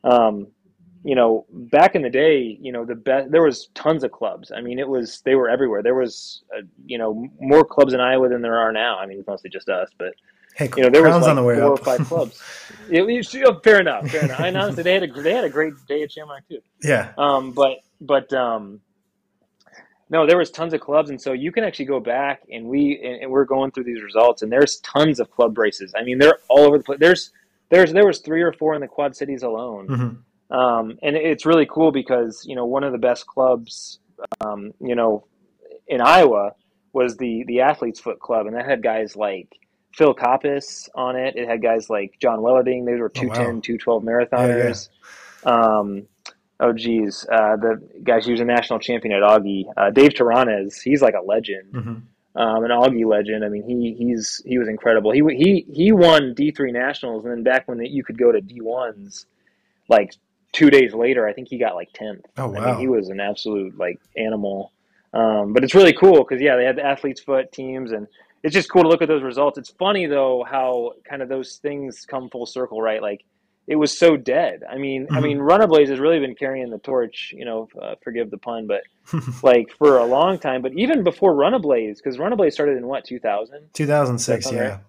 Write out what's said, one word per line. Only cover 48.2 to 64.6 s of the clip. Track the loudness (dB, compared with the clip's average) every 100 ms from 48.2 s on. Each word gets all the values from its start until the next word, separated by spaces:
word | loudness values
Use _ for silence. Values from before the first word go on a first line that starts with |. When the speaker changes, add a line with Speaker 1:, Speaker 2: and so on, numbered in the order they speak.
Speaker 1:
who | 2
was | -2
a | 0
national | 0 0 -6
champion | -4 -6 -2 2
at |
Augie, | 6 4 2 -6 -6 0
uh, | 2
Dave | 6 6
Taranes, | 6 2 4 2 0 -4 -8
he's, | -2 2
like, | 4 2
a | -2
legend. | -2 -2 -12 -10
Speaker 2:
Mm-hmm. | -12 -10 -12 -16 _ _ -4
Speaker 1:
Um, | -2 0 0
an |
Augie | 2 4 2 2
legend. | 0 0 -4 -4
I |
mean, | -8
he, | -6 -4 -4 -4
he's, | -4 -4 -6 -12 -4
he | -4
was | -2
incredible. | -2 2 2 2
He, | 2 2 2
he, | 2 2 -2
he | 0 2
won | 6 6 6 2
D | -2 -4
three | -2 -4
nationals, | -2 -4 -4 -8 -8 -8
and |
then | -2
back | 0 0 -2
when | -10
the, | -6
you | -6
could | -8 2
go | 4
to | 4
D | -2 -12
ones, | -8 -6 -6 -10 -20 -20 _ _ _ _ _ _ _
like, | 2 2 -8 _ _ _
two | 4 6
days | 8 4
later, | 0 0 0 -2
I |
think | -4 -12
he | -4
got, | -4 -4
like, | -12
tenth. | -14 -14 -14 _ -10
Speaker 2:
Oh, | -8
Speaker 1:
I |
mean, | -4
Speaker 2:
wow. | -4 -2
Speaker 1:
he | -2
was | -2 -2
an | -8
absolute, | -8 -8 -6 -6 -6 -6
like, | -8 -8 _ -8
animal. | -6 -4 -6 -8